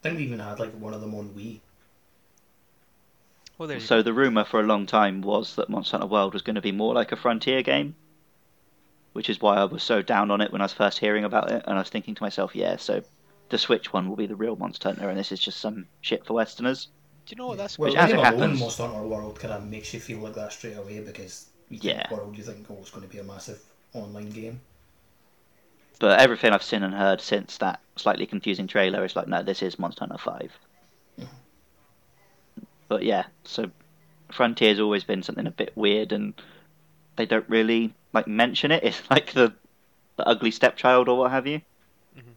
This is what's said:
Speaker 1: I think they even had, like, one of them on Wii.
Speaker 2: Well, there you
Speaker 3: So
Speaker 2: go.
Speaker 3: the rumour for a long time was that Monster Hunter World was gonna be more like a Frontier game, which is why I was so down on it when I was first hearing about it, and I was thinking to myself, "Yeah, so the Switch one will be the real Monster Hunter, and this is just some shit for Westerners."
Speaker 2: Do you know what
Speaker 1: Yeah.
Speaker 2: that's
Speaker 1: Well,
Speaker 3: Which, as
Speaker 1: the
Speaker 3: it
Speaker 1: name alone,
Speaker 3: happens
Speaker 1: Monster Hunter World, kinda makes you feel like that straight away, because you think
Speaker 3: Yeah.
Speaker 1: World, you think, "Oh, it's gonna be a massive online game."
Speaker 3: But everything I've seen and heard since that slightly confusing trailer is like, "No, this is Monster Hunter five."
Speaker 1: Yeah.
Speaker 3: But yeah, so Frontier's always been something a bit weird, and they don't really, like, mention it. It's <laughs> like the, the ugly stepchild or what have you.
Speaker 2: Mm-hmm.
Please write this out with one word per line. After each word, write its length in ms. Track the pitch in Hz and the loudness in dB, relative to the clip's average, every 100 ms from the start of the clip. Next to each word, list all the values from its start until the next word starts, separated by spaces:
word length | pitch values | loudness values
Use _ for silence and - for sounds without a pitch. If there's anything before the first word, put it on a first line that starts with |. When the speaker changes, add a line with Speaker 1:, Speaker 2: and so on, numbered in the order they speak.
Speaker 1:
I 40 | 160 | -6
think 80 | 170 | -6
they 60 | |
even 160 | 135 113 | -6 -6
had, 200 | 107 107 | -10 -8
like, 120 | 113 107 | -8 -8
one 160 | 107 107 | -12 -10
of 60 | |
them 120 | 107 | -10
on 160 | 107 104 | -10 -12
Wii. 300 | 101 110 107 _ _ _ _ _ _ _ _ _ _ _ _ _ _ _ _ _ _ - _ | -12 -14 -16 _ _ _ _ _ _ _ _ _ _ _ _ _ _ _ _ _ _ -20 _
Speaker 2:
Well, 80 | 160 | -8
there 100 | 131 | -8
you 60 | |
Speaker 3:
So 140 | 110 113 | 2 4
Speaker 2:
go. 40 | |
Speaker 3:
the 120 | 110 | 4
rumour 300 | 117 135 110 | 4 4 4
for 160 | 104 113 | 2 2
a 40 | |
long 240 | 107 104 98 | 4 2 4
time 340 | 110 104 95 | 4 4 2
was 320 | 98 104 110 - | 0 0 0 -6
that 120 | - | -4
Monster 220 | 104 92 95 | -2 -2 -4
Hunter 100 | 95 | 0
World 220 | 104 98 | 2 2
was 80 | 98 | -2
gonna 180 | - 107 | -4 -4
be 100 | 98 | -2
more 240 | 98 110 120 | 0 0 0
like 160 | 107 | 0
a 40 | 113 | 0
Frontier 460 | 120 113 127 131 | 0 0 0 0
game, 320 | 127 139 147 - _ _ _ _ _ _ _ _ _ _ _ | 2 0 -2 -8 _ _ _ _ _ _ _ _ _ _ _
which 160 | - 107 | -10 -6
is 100 | 101 | 2
why 180 | 107 101 | 4 4
I 80 | 98 | 2
was 180 | 87 | 0
so 180 | - 110 | 0 0
down 300 | 90 110 101 | 2 2 2
on 100 | 101 | 2
it 100 | 104 | 0
when 80 | 98 | -2
I 60 | 98 | -4
was 80 | |
first 240 | - 104 - | 2 0 2
hearing 260 | 107 107 | 0 0
about 280 | 104 107 - | 2 0 0
it, 100 | 113 - | -4 -2
and 80 | 98 | -4
I 60 | |
was 80 | 95 | -2
thinking 260 | 113 - 107 | -8 -8 -8
to 80 | |
myself, 320 | 104 - 95 92 | -6 -4 -4 -2
"Yeah, 220 | 92 92 | -2 -2
so 260 | - 101 - _ _ _ _ | -2 -4 -4 _ _ _ _
the 100 | 113 | -4
Switch 340 | - 113 - | 2 0 0
one 160 | 98 92 | -4 -4
will 60 | 101 | -4
be 100 | 101 | -6
the 100 | 104 | -4
real 200 | 110 110 | -4 -4
Monster 340 | 98 - 95 | -8 -6 -6
Hunter, 180 | - 98 | -4 -4
and 120 | 95 | -4
this 120 | 98 | -6
is 80 | 95 | -6
just 200 | - - | -6 -4
some 260 | 110 107 87 _ | -8 -8 -14 _
shit 240 | - 113 - | -4 -4 -2
for 80 | |
Westerners." 540 | 113 110 - 120 131 - _ _ _ - | -2 -2 -2 -4 -4 -10 _ _ _ -20
Speaker 2:
Do 60 | |
you 20 | 220 | -12
know 80 | 254 | -10
what 120 | 202 | -8
Speaker 1:
Yeah. 60 | 202 | -10
Speaker 2:
that's 120 | - | -2
Speaker 1:
Well, 140 | 151 | 0
Speaker 3:
Which, 80 | 139 | 6
as 100 | 175 | 6
Speaker 1:
the 60 | - | 8
Speaker 3:
it 20 | |
Speaker 1:
name 80 | 123 | 6
alone, 140 | 117 | 6
Speaker 3:
happens 200 | 110 131 | 2 2
Speaker 1:
Monster 260 | 117 - 117 | -2 -4 -6
Hunter 160 | 107 110 | -6 -6
World, 320 | 107 107 104 | -6 -8 -10
kinda 200 | 117 104 | -10 -10
makes 320 | 104 107 107 | -10 -12 -12
you 60 | 110 | -12
feel 180 | - 110 | -12 -12
like 140 | 107 | -10
that 180 | 107 104 | -10 -12
straight 240 | - 117 104 | -12 -14 -14
away, 240 | 98 104 | -12 -12
because 480 | 107 - 92 - - _ _ | -14 -14 -16 -18 -20 _ _
you 80 | 113 | -8
think 60 | |
Speaker 3:
Yeah. 280 | 104 - - | -6 -6 -6
Speaker 1:
World, 240 | 107 104 107 | -8 -10 -14
you 80 | |
think, 220 | 107 104 104 | -16 -16 -18
"Oh, 60 | 98 | -18
it's 100 | 98 | -18
gonna 160 | - 95 | -18 -18
be 140 | 101 | -16
a 40 | |
massive 380 | 98 98 - 104 _ _ _ | -16 -16 -16 -18 _ _ _
online 380 | 117 104 104 104 | -14 -12 -12 -12
game." 300 | 107 110 123 _ _ _ _ _ _ _ _ _ _ _ _ _ _ | -12 -12 -14 _ _ _ _ _ _ _ _ _ _ _ _ _ _
Speaker 3:
But 200 | 107 98 | 4 8
everything 320 | 131 113 117 | 8 6 4
I've 100 | 101 | 4
seen 200 | - 110 | 2 -2
and 100 | 98 | -2
heard 280 | 98 98 92 | 2 2 2
since 360 | - 101 98 - | 0 -4 -4 -6
that 200 | 95 - _ - | -4 -4 _ -4
slightly 300 | - - 95 | -2 0 -2
confusing 400 | 104 107 95 95 | -4 -4 -4 -2
trailer 380 | 104 95 98 92 | 2 2 2 -2
is 100 | 98 | -4
like, 120 | 82 | -2
"No, 160 | 87 | -2
this 180 | 98 95 | -2 -4
is 160 | 95 - | -4 -4
Monster 240 | 92 - | -8 -6
Hunter 160 | 101 - | -10 -8
five." 340 | - - - - _ _ _ _ _ - | -8 -8 -12 -14 _ _ _ _ _ -18
Speaker 1:
Yeah. 80 | 131 131 _ _ _ _ _ _ _ _ _ _ _ - - _ _ | -18 -20 _ _ _ _ _ _ _ _ _ _ _ -20 -20 _ _
Speaker 3:
But 160 | 107 | -2
yeah, 220 | - 98 - _ | 0 0 -2 _
so 260 | - - 104 - _ _ _ _ _ | -12 -8 -8 -10 _ _ _ _ _
Frontier's 480 | - 120 113 110 101 | 0 2 6 6 6
always 240 | 107 104 | 2 0
been 180 | - 98 | -2 -4
something 220 | 95 - 107 | -4 -6 -6
a 40 | |
bit 220 | - - - | -4 -6 0
weird, 360 | 104 107 107 | 2 2 0
and 220 | 104 104 - - - _ _ _ _ _ - | -2 -4 -8 -20 -20 _ _ _ _ _ -6
they 80 | 113 | 0
don't 220 | 110 - | 0 4
really, 440 | 113 110 113 113 - _ | 2 4 4 2 -4 _
like, 140 | 113 110 | 0 0
mention 440 | 107 120 120 147 | 2 2 4 2
it. 120 | 160 | 2
It's 180 | 113 - - | 2 -2 2
<laughs> 40 | |
like 200 | 135 - | 2 4
the, 200 | 131 117 - _ _ _ _ _ - | 4 4 4 _ _ _ _ _ -2
the 100 | - | 2
ugly 240 | 117 117 | 4 2
stepchild 560 | 113 127 - 139 127 123 | 4 4 4 6 6 6
or 100 | 123 | 4
what 120 | 127 | 4
have 140 | 131 131 | 2 -2
you. 120 | 156 _ _ _ _ _ - | -6 _ _ _ _ _ -20
Speaker 2:
Mm-hmm. 140 | 120 | -20